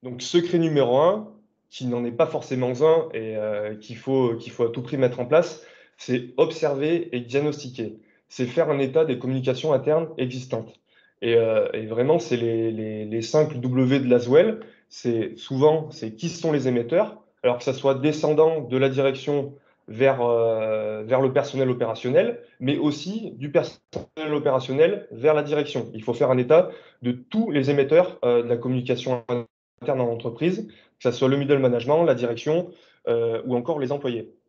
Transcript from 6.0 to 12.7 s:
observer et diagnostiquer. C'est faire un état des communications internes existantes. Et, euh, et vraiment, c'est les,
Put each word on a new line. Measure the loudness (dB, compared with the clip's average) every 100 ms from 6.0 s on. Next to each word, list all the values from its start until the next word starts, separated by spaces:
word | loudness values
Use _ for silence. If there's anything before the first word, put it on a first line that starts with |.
| -4 -4 -4 0
observer | 0 2 -2 -2 -2 -2 -2 -8
et |
diagnostiquer. | -4 -2 -2 -4 -10 -8 -10 -10 _ _ _
C'est | -6 -4
faire | 0 0
un | 2
état | 0 2 0
des | 0
communications | -2 -4 -2 -2 0
internes | 0 2 0 0 -6
existantes. | -6 -6 -8 -8 -8 -18 _ _ _ _
Et, | 2 2
euh, | 4 2 0
et | -2 -6
vraiment, | -2 2 2
c'est | 2 -2
les, | 0 0 -2